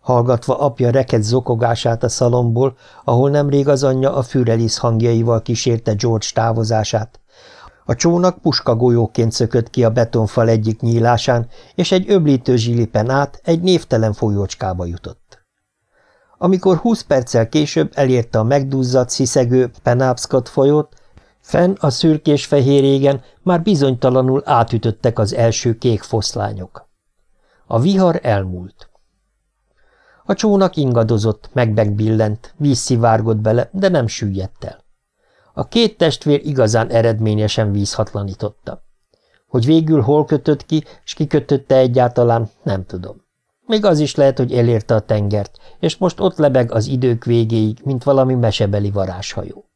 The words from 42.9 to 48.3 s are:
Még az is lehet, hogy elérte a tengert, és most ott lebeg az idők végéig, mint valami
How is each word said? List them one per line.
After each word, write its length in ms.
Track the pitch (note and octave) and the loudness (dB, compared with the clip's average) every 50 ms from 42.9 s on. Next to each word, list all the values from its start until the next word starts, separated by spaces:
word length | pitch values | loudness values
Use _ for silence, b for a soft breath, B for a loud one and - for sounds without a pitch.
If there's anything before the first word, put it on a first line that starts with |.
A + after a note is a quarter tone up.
| - F#2 F2 - - - _ _ _ _ _ _ _ _ _ | -12 -14 -12 -14 -16 -20 _ _ _ _ _ _ _ _ _
Még 180 | _ A3+ G#3+ G#3 | _ -2 2 2
az 140 | G3+ F3 D3+ | 2 2 2
is 160 | D3+ C#3+ - | 2 0 0
lehet, 240 | - C#3+ C3+ C3 - | 2 2 2 2 2
hogy 140 | B2+ B2 - | -2 -2 0
elérte 420 | B2 A#2 A#2+ A#2+ A2 G#2+ - A#2 | 0 2 2 2 0 0 0 -2
a 60 | A2 | -2
tengert, 580 | G#2+ _ A2+ G#2+ G#2 G2+ G2+ G#2 G2+ - - b b b b b | 0 _ -2 -2 0 -2 -2 -4 -4 -6 -12 b b b b b
és 160 | - E3 - | -4 -4 -2
most 240 | - G3 F3+ - - | 0 -2 -2 -2 0
ott 160 | - F#3 F3+ | -2 -4 0
lebeg 360 | - D3+ C#3+ C3 C3 B2 A#2 - | 2 0 2 2 2 0 0 0
az 140 | A2+ A2 | -2 -2
idők 380 | C3+ C3+ B2+ B2+ B2+ A#2+ A2+ - | -2 -2 -2 0 0 0 -2 -2
végéig, 560 | - A#2 A#2 A#2 A2 A2+ A2 A2 G#2+ A2 - - | 0 0 0 2 0 0 0 0 0 -2 -4 -6
mint 200 | C#3 C3+ B2 - | -6 -6 -4 0
valami 300 | C#3+ C#3 C3+ C3 C3 | 0 2 2 2 2